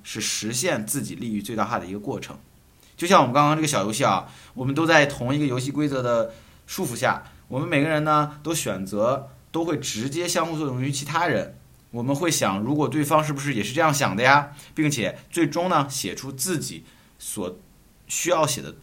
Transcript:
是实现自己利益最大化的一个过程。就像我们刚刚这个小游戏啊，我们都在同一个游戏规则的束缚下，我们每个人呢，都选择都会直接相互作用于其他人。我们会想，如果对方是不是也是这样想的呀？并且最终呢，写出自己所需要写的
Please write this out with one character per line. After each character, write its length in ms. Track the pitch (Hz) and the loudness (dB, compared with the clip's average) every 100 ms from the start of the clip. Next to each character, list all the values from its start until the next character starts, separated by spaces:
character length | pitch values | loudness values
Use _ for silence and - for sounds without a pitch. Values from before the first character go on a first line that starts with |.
是 180 | - 113 | -12 -8
实 320 | 104 - 107 | -6 -4 -4
现 340 | 123 175 135 107 | -4 -2 -2 -4
自 160 | 139 | -6
己 100 | - | -6
利 180 | - 117 | -8 -6
益 80 | 107 | -6
最 160 | 98 110 | -4 -4
大 100 | 104 | -2
化 120 | 117 | -4
的 80 | 90 | -6
一 80 | |
个 60 | 101 | -10
过 200 | 104 104 | -8 -8
程。 180 | - 71 - _ _ _ - - | -10 -16 -20 _ _ _ -20 -6
就 100 | 175 | 4
像 140 | 185 | 6
我 40 | 127 | 6
们 80 | |
刚 120 | 131 147 | 4 4
刚 100 | 156 | 4
这 60 | |
个 60 | 156 | 2
小 160 | 123 | 0
游 100 | 101 | 0
戏 100 | 113 | 0
啊， 240 | 120 95 - - - - | 2 2 -2 -18 -16 -6
我 100 | 131 | -2
们 80 | |
都 140 | 143 160 | 0 6
在 180 | 160 143 | 6 6
同 300 | 131 123 147 | 0 -2 0
一 20 | |
个 80 | 147 | 0
游 140 | 127 | -2
戏 120 | 131 | -2
规 160 | 135 151 | -2 0
则 140 | 135 | 0
的 320 | 123 117 110 - - - - | 2 2 0 -6 -20 -20 -12
束 180 | - | -6
缚 120 | 160 117 | -6 0
下， 300 | 123 98 - - - | 0 0 -4 -20 -8
我 120 | 127 | -6
们 80 | 170 | 0
每 160 | 151 | 2
个 40 | 156 | 2
人 160 | 151 | 2
呢， 360 | 156 151 147 147 | 4 2 2 -4
都 140 | 156 165 | -4 -4
选 280 | 120 95 | -2 -4
择 460 | 95 104 113 139 - - - | -4 0 2 0 -4 -20 -8
都 100 | 160 | -4
会 160 | 170 143 | -2 -2
直 300 | 120 107 131 | -4 -4 -4
接 180 | 151 175 | -4 -2
相 180 | 175 165 | 0 0
互 120 | 156 | -2
作 100 | 151 | -4
用 140 | 123 | -2
于 100 | 131 | -2
其 140 | 139 147 | -4 -2
他 220 | 165 170 | 0 0
人。 300 | 110 78 - - - - | 0 -2 -10 -20 -20 -12
我 100 | 117 | -6
们 120 | 123 | -2
会 160 | 143 170 | 0 0
想， 300 | 151 117 98 | 2 0 0
如 160 | 110 147 | 0 0
果 140 | 135 | 0
对 140 | 147 | 0
方 200 | 143 156 | 2 2
是 80 | 147 | 2
不 80 | 143 | -2
是 140 | 143 | -2
也 100 | 117 | -2
是 80 | 101 | -2
这 80 | 131 | 2
样 140 | 160 | 2
想 240 | 143 123 95 | 2 0 4
的 60 | |
呀？ 280 | 127 143 143 - - | 6 6 4 -10 -12
并 160 | - 151 | -2 0
且 280 | 147 95 - - | 0 -2 -4 -6
最 180 | 170 156 | 0 0
终 220 | 170 180 | 2 2
呢， 180 | 165 135 | 2 0
写 280 | - 92 87 | -2 -6 -8
出 160 | 135 | -10
自 260 | 135 185 160 | -6 -4 -2
己 260 | - 82 - - _ - | -4 -10 -16 -20 _ -18
所 360 | - - 90 - - _ _ _ - | -12 -6 -8 -8 -20 _ _ _ -8
需 240 | - 165 | -4 0
要 160 | 170 151 | 2 2
写 160 | - | 0
的 120 | 135 - | -8 -16